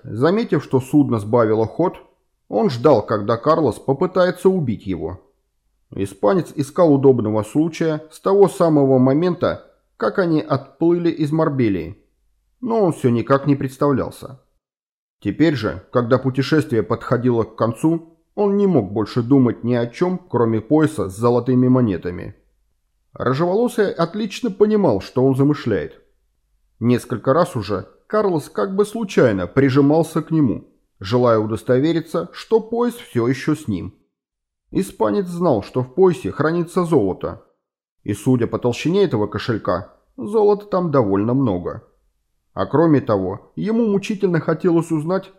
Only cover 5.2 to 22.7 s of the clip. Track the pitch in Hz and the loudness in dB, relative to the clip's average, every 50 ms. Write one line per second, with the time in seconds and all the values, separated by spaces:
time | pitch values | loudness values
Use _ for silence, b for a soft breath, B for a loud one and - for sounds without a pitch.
5.2 | _ _ _ _ _ _ _ _ _ _ _ _ _ _ - - 196 196 - - | _ _ _ _ _ _ _ _ _ _ _ _ _ _ -8 -6 -6 -6 -4 0
6.2 | - 202 196 180 147 - - - 143 - - - 180 160 143 135 131 139 127 120 | 0 2 2 2 -2 -4 -6 -8 -8 -4 0 2 4 4 4 6 6 6 4 4
7.2 | 107 107 107 107 104 - - 147 156 170 165 - 170 160 156 151 156 - - - | 2 -2 -2 -2 -2 -2 -2 -2 -2 -2 -2 -2 -2 -2 -2 -4 -8 -14 -14 -6
8.2 | - 190 196 202 196 175 - - 180 165 156 147 139 135 135 127 127 131 135 151 | -2 2 4 4 4 4 4 2 2 2 4 4 4 4 4 4 4 4 2 2
9.2 | 175 185 175 - 127 92 78 - - _ _ _ _ _ _ - - - - - | 0 -2 -2 -2 -2 -2 -2 -4 -10 _ _ _ _ _ _ -6 -4 -2 -2 0
10.2 | 185 170 160 151 - - 147 127 - - _ - 165 170 175 175 170 170 - - | 0 0 0 -2 0 -2 -4 -4 -4 -8 _ -2 0 0 0 0 0 -2 -2 -2
11.2 | 156 139 156 160 160 156 143 131 123 107 95 87 78 85 95 - _ _ _ _ | -4 -2 0 0 0 0 0 0 0 0 0 -2 -6 -10 -14 -18 _ _ _ _
12.2 | _ _ _ _ _ _ _ _ 247 233 226 226 202 170 - - - 123 117 117 | _ _ _ _ _ _ _ _ -8 -4 -2 0 0 0 0 0 0 0 0 0
13.2 | 110 - 139 135 135 147 139 131 139 131 - - 147 143 139 113 85 - - - | 0 0 -2 0 0 0 -2 -2 -4 -6 -6 -4 -2 0 0 -2 -4 -6 -10 -14
14.2 | - - 131 - _ _ _ _ _ _ _ _ _ _ _ _ _ _ _ _ | -18 -18 -18 -20 _ _ _ _ _ _ _ _ _ _ _ _ _ _ _ _
15.2 | - 104 92 110 147 170 156 120 107 98 71 92 - _ - 123 120 113 127 123 | -8 -6 -2 0 0 0 0 0 -4 -6 -6 -8 -8 _ -2 -2 0 2 0 0
16.2 | - 135 127 139 131 - 160 156 143 - 120 110 - - 117 117 - - 131 117 | 0 0 -2 -2 -2 0 0 0 0 0 0 -2 0 0 -4 -6 -2 -2 -2 0
17.2 | 117 123 120 117 107 - - - 120 113 120 - - 160 165 170 165 - _ _ | 2 0 0 0 -2 -4 -4 -2 -2 -2 -2 0 0 0 0 -2 -4 -10 _ _
18.2 | _ _ _ - 208 202 196 202 202 190 175 131 101 92 101 110 104 - - 123 | _ _ _ -2 0 0 2 2 2 2 2 2 0 0 -2 -4 -4 -2 -4 -4
19.2 | 117 117 143 139 127 117 101 - - 117 123 120 117 117 - - 180 180 185 175 | 0 2 4 4 4 2 0 -2 -4 -2 -2 -2 -2 -4 -4 -4 -4 -2 -4 -6
20.2 | - - - 117 120 113 113 107 104 - 151 156 156 - - - 92 92 90 104 | -6 -4 -2 0 0 0 0 -2 0 2 2 2 2 2 0 -4 -6 -6 -4 0
21.2 | 117 120 120 120 117 131 127 123 127 127 127 131 123 110 95 78 - 90 90 90 | 0 2 2 2 2 2 2 2 4 4 4 4 2 0 0 -2 -6 -8 -10 -10
22.2 | 95 101 - _ _ _ _ _ _ _ | -12 -14 -16 _ _ _ _ _ _ _